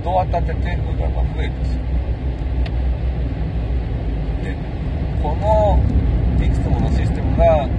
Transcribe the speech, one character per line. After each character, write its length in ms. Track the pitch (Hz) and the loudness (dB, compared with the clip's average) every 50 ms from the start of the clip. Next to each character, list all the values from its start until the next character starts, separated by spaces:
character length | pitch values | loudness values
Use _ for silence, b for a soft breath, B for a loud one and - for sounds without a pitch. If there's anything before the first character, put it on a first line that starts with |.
| - | -4
ど 100 | - 180 | 0 0
う 60 | 185 | 0
あ 40 | 180 | 0
っ 40 | - | 0
た 120 | 165 170 | 0 -2
っ 40 | 170 | 0
て 100 | - 165 | -2 -2
手 220 | - - - - | -2 -2 -2 -2
札 20 | - | -2
が 0 | |
増 640 | - - - - - - - - - - - - | -2 -2 -2 -2 -2 -2 0 0 0 -2 0 -2
え 80 | - - | -2 -4
て 160 | - - - | -2 -4 -2
し 60 | - - - | -2 -2 -2
ま 60 | - - - - - - - - - - - - - - - - - - - - - - - - - - - - - - - - - - - - - - - - - - - - - - 180 180 - - - - | -2 -2 -2 -2 -2 -2 -4 -4 -4 -4 -4 -4 -4 -4 -2 -2 -2 -2 -2 -2 0 0 0 0 -2 -2 -2 -2 -2 -4 -2 -4 -4 -4 -2 -2 -2 -2 -2 -2 -2 -2 -4 -2 -2 -2 -2 -2 -2 -2 -2 -2
う。 20 | - | -2
で、 120 | - - - - - - - - - - - - - - - 160 | -4 -4 -4 -6 -6 -6 -4 -4 -4 -2 -2 -2 -2 -2 0 0
こ 120 | 151 135 | 0 0
の 440 | - 190 214 220 214 214 202 190 185 - - - 190 185 - - - - - - - - | 0 2 4 4 4 4 6 4 4 4 4 4 4 4 4 2 2 2 2 2 2 2
い 60 | - | 2
く 60 | - - | 2 2
つ 100 | - - | 2 2
も 100 | - - | 2 2
の 100 | - - | 2 2
シ 140 | - - - | 2 2 2
ス 60 | - - | 0 0
テ 80 | - | 0
ム 160 | - - - - | 0 0 2 4
が 300 | - 170 160 151 139 131 - | 4 4 4 4 2 0 -2